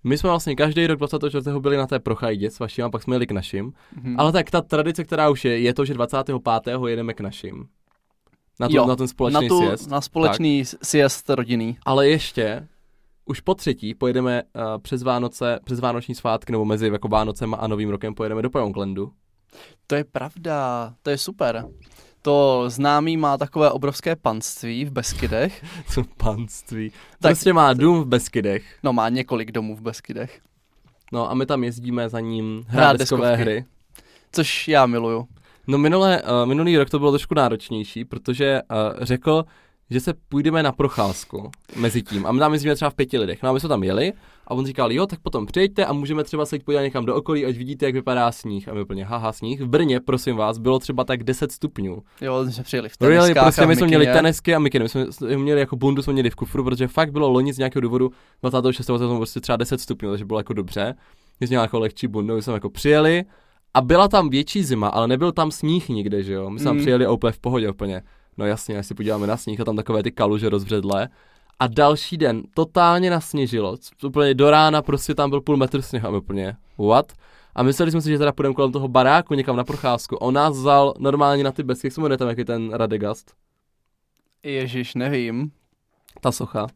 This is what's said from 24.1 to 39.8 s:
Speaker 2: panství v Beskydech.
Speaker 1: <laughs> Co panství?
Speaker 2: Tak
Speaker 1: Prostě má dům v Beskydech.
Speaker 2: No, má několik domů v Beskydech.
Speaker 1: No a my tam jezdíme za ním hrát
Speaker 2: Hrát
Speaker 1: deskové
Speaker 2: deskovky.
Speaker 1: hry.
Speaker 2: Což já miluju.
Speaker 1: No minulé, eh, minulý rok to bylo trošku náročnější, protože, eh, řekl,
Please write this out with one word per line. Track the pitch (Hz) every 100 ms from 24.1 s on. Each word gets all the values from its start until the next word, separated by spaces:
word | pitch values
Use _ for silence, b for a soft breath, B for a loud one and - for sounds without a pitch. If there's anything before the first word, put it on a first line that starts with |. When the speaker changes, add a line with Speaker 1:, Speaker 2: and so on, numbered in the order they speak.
| 165
Speaker 2:
panství | 123 110 - - 117 120
v | 143
Beskydech. | 123 110 - 104 110 165 - 170 175
Speaker 1:
<laughs> | -
Co | 139 - -
panství? | 113 104 113 - - 113 110
Speaker 2:
Tak | - - _ 165
Speaker 1:
Prostě | 175 190
má | 170 143
dům | 127 156 170
v | 135
Beskydech. | 123 - 120 101 98 - -
Speaker 2:
No, | 143
má | 120 113
několik | 127 123 120 110
domů | 110 110 107
v |
Beskydech. | 113 117 - 113 127 - _ _ _ _ _ _ _
Speaker 1:
No | 120 117
a |
my | 127 131
tam | 139
jezdíme | 120 120 123 120 117
za | 117
ním | 113 113 110 110 117
hrát | 123
Speaker 2:
Hrát | 147 127
Speaker 1:
deskové | 127 127 120
Speaker 2:
deskovky. | 117
Speaker 1:
hry. | 113 107 127 _ _ b b b b
Speaker 2:
Což | - 151 - -
já | 147 123
miluju. | 120 117 113 123 - b b -
Speaker 1:
No | 139
minulé, | 156 185 190 180
eh, | - 123 120
minulý | 139 170 160
rok | 139
to | 147
bylo | 143
trošku | 139 -
náročnější, | 151 123 110 - 113 104 113
protože, | 117 120 - 123
eh, | 139 135 - 110 107 -
řekl, | 123 127 - 156 156 b b b